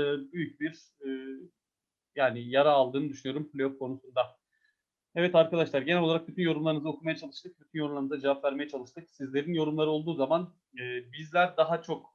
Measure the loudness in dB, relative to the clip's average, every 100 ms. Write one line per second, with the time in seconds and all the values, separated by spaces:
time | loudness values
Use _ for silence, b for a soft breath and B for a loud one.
0 | 0 -2 -4 -6 -6 -6 -8 -8 _ _
1 | -8 -8 -10 -14 -16 _ _ _ _ _
2 | _ 0 0 0 0 4 6 6 4 0
3 | -4 -6 -6 -6 -6 -2 -2 -2 -8 -8
4 | -4 -2 -2 _ _ _ _ _ _ _
5 | _ -2 4 6 6 4 2 0 2 2
6 | 4 2 -2 -2 0 2 0 0 -2 -6
7 | -6 -6 -8 -14 -18 -20 _ -6 -4 -4
8 | -4 0 0 2 0 -2 -6 -8 -10 -16
9 | -18 -12 -4 -4 -2 0 0 0 0 0
10 | -2 -2 0 0 -2 _ _ -10 -8 -8
11 | -10 -16 -2 2 2 2 0 0 -4 -8
12 | -10